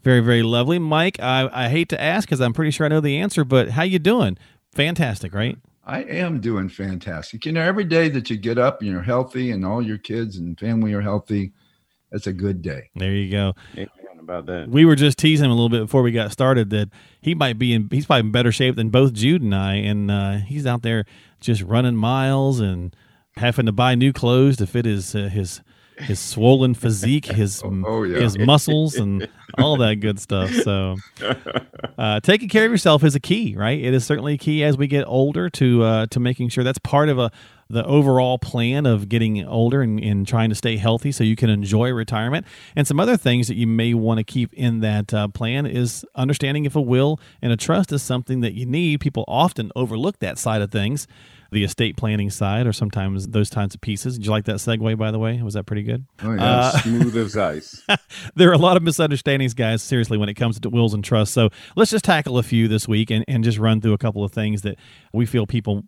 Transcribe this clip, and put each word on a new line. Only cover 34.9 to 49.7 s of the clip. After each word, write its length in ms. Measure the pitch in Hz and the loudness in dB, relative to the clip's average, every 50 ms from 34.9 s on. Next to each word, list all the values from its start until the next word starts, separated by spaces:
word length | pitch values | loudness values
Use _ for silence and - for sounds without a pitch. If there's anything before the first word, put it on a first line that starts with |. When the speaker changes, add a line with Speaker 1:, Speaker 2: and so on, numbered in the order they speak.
| 143 143 135 | 0 -2 -2
Speaker 1:
older 440 | - - 131 135 147 147 165 180 175 | 0 0 0 0 0 0 -2 -4 -4
to, 320 | - - 139 127 120 117 | 0 2 2 4 4 4
uh, 240 | 113 110 113 110 110 | 4 4 2 0 -2
to 140 | 110 - 123 | -2 -2 -2
making 280 | 120 123 127 - 123 120 | -2 -2 -2 -2 -4 -4
sure 140 | - 127 123 | -2 -2 -2
that's 140 | 127 131 - | -2 -2 -4
part 300 | _ - - 143 151 151 | _ 0 2 2 2 2
of 100 | 139 127 | 2 0
a, 120 | 123 110 - - - - _ _ _ _ | 0 -2 -4 -10 -20 -20 _ _ _ _
the 160 | 110 117 - | -6 -6 -2
overall 540 | - 139 147 143 139 131 127 127 127 127 120 | 2 4 4 4 6 4 4 2 2 0 -4
plan 460 | - - - 120 117 120 131 143 147 | -4 -6 -4 -2 -2 0 0 2 2
of 240 | 127 113 104 101 98 | 2 2 2 0 -2
getting 360 | 113 117 113 110 107 101 92 | 0 0 0 0 -2 -4 -6
older 340 | - - 113 117 120 127 139 | -4 0 2 2 2 2 2
and, 180 | 131 113 107 107 | 0 0 0 -2
and 240 | - 107 104 98 98 | 0 0 0 0 0
trying 220 | - 123 117 110 113 | 0 0 2 2 2
to 80 | 107 | 0
stay 200 | - - 120 113 | 0 -2 -2 -2
healthy 360 | 107 95 113 113 117 - 143 | 0 2 0 0 0 0 -4
so 100 | 135 - | -2 0
you 140 | 117 110 110 | 2 0 2
can 140 | 107 135 110 | 2 2 2
enjoy 400 | 107 104 101 95 104 107 120 127 | 2 0 0 0 2 2 2 0
retirement. 520 | 127 117 110 - 120 107 110 123 139 170 180 - - - - - - | -2 -4 -4 -4 -4 -4 -2 -2 -4 -4 -6 -8 -20 -20 -20 -8 -2
And 120 | 147 143 | -2 0
some 120 | - 139 147 | 0 2 0
other 180 | 196 233 254 | 2 2 2
things 300 | 196 - 131 120 123 117 107 | 2 2 2 2 2 0 -2
that 60 | 107 | -2
you 120 | 107 117 | -2 0
may 280 | 113 113 113 113 120 117 | 0 2 2 2 2 0
wanna 300 | 117 110 113 113 110 107 | 2 2 0 0 0 -2
keep 280 | - - 131 120 - - | -2 -2 -2 -2 -2 -4
in 260 | - 127 120 117 113 | -2 -2 0 0 0
that, 340 | 110 107 104 104 104 - - | 0 0 0 -2 -2 -2 -2
uh, 140 | 104 104 104 | -2 -2 -4
plan 380 | 101 - 117 113 123 139 147 | -6 -6 -6 -4 -2 -2 -4
is 380 | - - 123 123 117 - - - - _ | -4 -2 -2 -2 -2 -4 -8 -16 -14 _
understanding 480 | - 127 135 147 - 147 135 139 151 147 | -4 -2 -2 0 -2 -2 -2 -2 -2 -2
if 100 | 139 135 | 0 0
a 60 | 151 | 0
will 400 | 139 120 123 127 135 147 156 - - - _ _ | 0 2 2 2 4 2 0 -4 -8 -20 _ _
and 120 | - 120 | -2 -2
a 40 | 117 | -2
trust 360 | 110 - - 170 190 185 - | 0 0 0 2 2 0 0
is 100 | 151 139 | -2 -6
something 380 | - - 131 123 123 - 131 127 | -4 -4 -4 -6 -4 -4 -4 -2
that 140 | 120 113 - | -2 -4 -4
you 120 | 117 127 | -6 -6
need. 340 | 123 131 165 175 165 147 143 | -4 -2 0 0 0 0 0
People 240 | - 143 - 120 107 - | -2 -4 -4 -4 -6 -2
often 420 | 92 135 160 180 - - 110 101 | 0 2 2 2 0 -4 -10 -8